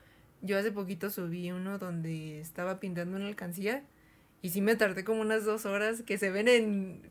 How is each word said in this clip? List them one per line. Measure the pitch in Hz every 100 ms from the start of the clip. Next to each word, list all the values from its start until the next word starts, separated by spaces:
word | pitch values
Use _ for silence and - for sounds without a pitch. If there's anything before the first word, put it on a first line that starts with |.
| - - - -
Yo | 190 196
hace | 214
poquito | 202 185 180 196
subí | 202 175 175 175
uno | 180 190 202
donde | 185 170 165 160 156 151
estaba | 160 - 180 190
pintando | 196 175 175 190
una | 202
alcancía | 208 180 175 196 262 285 - - - - _
y | 180
sí | 190
me | 202
tardé | 226 214 185
como | 190 220
unas | 214 220
dos | 214 214
horas | 208 202 214 226
que | 233 196
se | 196
ven | 190 226
en, | 240 220 202 190 165 -